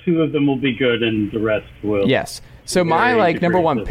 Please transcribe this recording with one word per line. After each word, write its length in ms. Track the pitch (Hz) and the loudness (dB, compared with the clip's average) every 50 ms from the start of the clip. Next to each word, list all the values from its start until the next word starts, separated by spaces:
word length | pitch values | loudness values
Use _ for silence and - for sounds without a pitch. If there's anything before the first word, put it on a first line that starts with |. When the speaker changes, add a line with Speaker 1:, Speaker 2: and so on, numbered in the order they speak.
| - | -2
Speaker 1:
two 160 | 185 170 165 | 0 0 2
of 120 | 160 143 151 | 0 0 0
them 120 | 151 143 | 0 0
will 100 | 143 139 | 0 0
be 160 | 123 135 139 117 | 0 -2 -2 -2
good 280 | 101 135 123 117 110 | 0 0 0 0 0
and 300 | 117 113 110 107 104 98 | 0 0 0 0 -2 -2
the 80 | 120 113 | -2 -2
rest 260 | 107 110 107 101 - - - - | -2 0 -2 -2 -4 -10 -14 -8
will 260 | - 104 104 101 98 | -4 -2 0 0 2
Speaker 2:
Yes. 340 | 117 131 107 - - - - - - - - - | 2 2 0 -2 -6 -12 -16 -18 -20 -20 -18 -10
So 180 | - - 180 180 | -4 -2 0 0
my, 260 | 165 160 175 220 247 | 2 2 2 2 2
Speaker 1:
vary 100 | 247 220 | 2 2
Speaker 2:
like, 220 | 202 180 165 - | 2 2 0 0
number 180 | 175 175 175 185 | 0 0 2 2
one 180 | 165 160 143 | 2 0 0
Speaker 1:
degrees 100 | 113 98 - | -2 -2 0